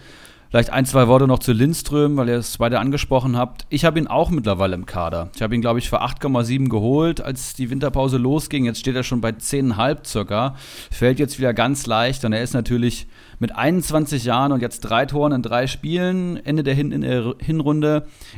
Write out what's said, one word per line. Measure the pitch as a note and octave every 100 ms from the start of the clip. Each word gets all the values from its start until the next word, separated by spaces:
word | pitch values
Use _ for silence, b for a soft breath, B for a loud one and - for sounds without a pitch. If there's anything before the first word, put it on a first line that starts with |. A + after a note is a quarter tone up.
| B B B B B
Vielleicht | A#2+ A#2+
ein, | C3 C3
zwei | C#3 A#2+
Worte | B2+ C3+
noch | B2+
zu | -
Lindström, | A2+ C#3 E3 - D3 D3 C#3+
weil | A#2+
ihr | A#2+
es | A2+ -
beide | A#2 A#2
angesprochen | B2+ C#3 - C3 B2+ A#2+
habt. | B2 - -
Ich | D3 E3+
hab | D#3+
ihn | D3+
auch | B2+ E3+
mittlerweile | E3 G#2+ F#2 F#2+
im | F2+ F2+
Kader. | F2+ E2 E2+ E2 -
Ich |
hab | A2
ihn, | A#2+
glaub | A#2 A#2
ich, | -
für | -
acht | B2 -
Komma | D3 B2+
sieben | A#2 C3 C3+
geholt, | A2 A2 C#3+ E3 E3
als | - C3 -
die | - B2+
Winterpause | C3 C#3+ C3+ C3+ C3
losging. | B2 D3+ - D3 A#2+
Jetzt | A2+
steht | - B2+
er |
schon | B2 B2
bei | A2+
zehn | A2 - C#3+ C3+
Komma | G#2+ B2
fünf | D#3 -
circa. | A2+ F2+ G#2 C3 C3+ B B B
Fällt | - A#2+ C3
jetzt | C#3 -
wieder | B2+
ganz | A#2 A#2 C3+ -
leicht | A2+ A#2+ C3 A#2
und |
er | G#2+
ist | B2
natürlich | C3 A2 A#2+ A#2+ - - B B B
mit | A2+ -
einundzwanzig | C3 F3+ - D#3 D3 C#3+ A#2
Jahren | A#2+ C#3
und | C3+
jetzt | A#2 -
drei | - A2+ C#3
Toren | D3 D3
in | C3
drei | A#2 A#2+ C3
Spielen, | - D3+ F3 F3+ F#3 F3+ F3 -
Ende | D3+
der | C#3
Hin-, | C3+ -
in | -
der | C3 B2+ A#2 C3
Hinrunde, | - D#3+ C#3+ D3+ D3+ D3+ D3 B B